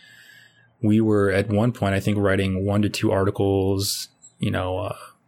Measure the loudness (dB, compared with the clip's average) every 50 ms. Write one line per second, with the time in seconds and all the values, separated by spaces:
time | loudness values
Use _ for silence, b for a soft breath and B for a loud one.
0 | B B B B B B B B B B B B B B _ _ 0 2 4 4
1 | 4 2 2 2 2 2 2 0 0 0 0 0 0 0 0 -2 -2 0 0 0
2 | 0 0 0 0 2 2 2 2 0 0 -2 -2 -2 0 0 0 0 0 0 -2
3 | -2 0 0 2 0 0 0 0 0 2 2 2 2 0 0 0 -2 -4 -4 -6
4 | -8 -12 _ _ -20 -20 _ _ -4 -4 -2 -4 -4 -4 -6 -6 -6 -8 -10 -12
5 | -14 -20 -20 _ _